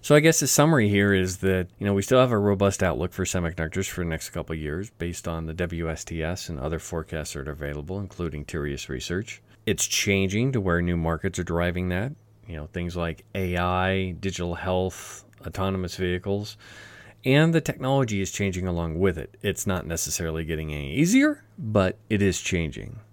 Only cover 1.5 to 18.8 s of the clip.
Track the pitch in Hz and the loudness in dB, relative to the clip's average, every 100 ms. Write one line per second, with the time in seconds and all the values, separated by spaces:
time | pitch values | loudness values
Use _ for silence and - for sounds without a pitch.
1.5 | 92 90 - 101 98 98 127 127 110 104 | 2 0 -4 0 2 4 6 6 4 4
2.5 | 98 98 - 92 67 87 - 90 92 85 | 4 2 4 0 0 -4 -2 -2 0 -2
3.5 | 85 80 92 95 - 87 80 - 87 80 | -2 -4 -2 -4 -4 -4 -4 -6 -8 -6
4.5 | 82 76 78 104 _ 87 85 - 82 82 | -6 -4 -6 -8 _ -6 -6 -6 -6 -6
5.5 | 80 87 82 82 80 - 82 80 90 - | -4 -4 -2 -4 -6 -8 -6 -4 -4 -6
6.5 | 78 69 80 - 85 80 80 76 76 69 | -6 -4 -6 -6 -8 -6 -8 -6 -8 -8
7.5 | 73 73 73 73 95 98 - 87 73 73 | -8 -8 -8 -8 -8 -8 -6 -6 -6 -8
8.5 | 82 73 69 - 65 - 87 110 - _ | -6 -4 -6 -6 -8 -4 -4 -4 -12 _
9.5 | - - 101 - - - 98 95 101 127 | -10 -4 -2 0 0 2 2 2 0 0
10.5 | 127 92 85 87 87 82 82 98 87 87 | 0 2 2 2 0 0 0 -2 -4 -2
11.5 | 85 87 87 90 90 117 151 _ _ - | 0 0 0 -2 -2 -4 -8 _ _ -14
12.5 | 80 76 90 87 87 85 80 - - 92 | -12 -8 -6 -6 -4 -4 -6 -8 -4 -2
13.5 | 87 90 92 92 95 95 82 95 90 87 | 0 0 2 2 0 -2 -4 -6 -4 -4
14.5 | 85 92 92 92 - - - - _ - | -4 -2 0 0 -4 -16 -18 -20 _ -12
15.5 | - 95 95 90 - 92 90 98 101 104 | -4 -2 -2 -4 -4 -2 -2 -2 -4 -4
16.5 | - - - - - - - 131 139 160 | -14 -20 -20 -20 -20 -20 -8 2 4 6
17.5 | 165 151 - 131 139 127 101 95 - 101 | 4 0 -4 0 2 2 0 -2 -2 -2
18.5 | 92 92 85 | 0 -2 -2